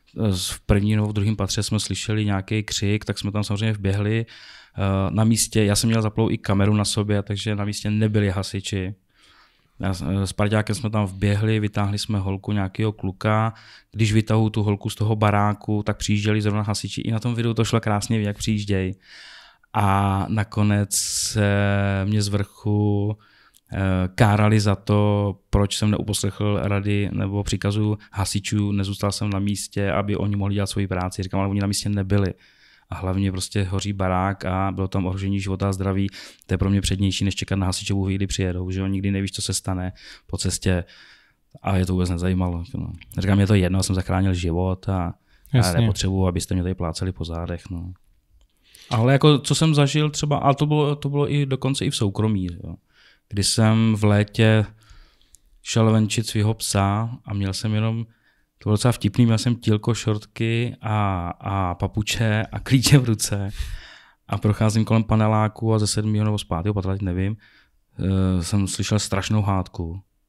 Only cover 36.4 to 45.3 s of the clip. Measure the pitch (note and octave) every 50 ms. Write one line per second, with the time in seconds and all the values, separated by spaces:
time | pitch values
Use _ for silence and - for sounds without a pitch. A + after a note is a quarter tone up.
36.4 | _ - F#2 F2 F#2+ G2 G2+ G2+ - - F#2+ F#2+ G2+ G2 F2+ - G2+ G2 - -
37.4 | - - F#2+ G2 F#2+ F#2 F#2 - G2+ - G2+ G2 F#2+ G2 F#2+ G2 G2 F#2 - -
38.4 | F#2+ F2+ F2 F2+ F#2 F#2 F#2 F#2+ F#2+ G2 G2 F#2+ G2 G2+ G2 G2 G2 F#2 - -
39.4 | - - F#2+ - - G2 F#2 F2+ F2+ F#2 - - - - - - _ - - -
40.4 | - F#2 - - - F#2+ F#2 F2 F2 - - - - - - _ _ _ _ _
41.4 | _ _ - - - F#2 F#2+ F#2 F#2 F2 F#2 F#2 F2+ F2+ F#2 E2+ F2 F#2 F#2 F#2
42.4 | F#2 F2+ F2 E2+ E2+ - - F2 E2 D#2+ D#2+ - - - - - F2+ - G2 G2+
43.4 | G2 F#2+ G#2+ G2 F2+ F2 F#2 G2 F#2 - F#2+ F#2 F2+ - F#2+ F#2 G2 G2 F#2 F2
44.4 | F2+ E2+ E2 F2 F#2 F#2 F2+ F#2 - G2 F#2+ F#2 F2 E2+ - - _ _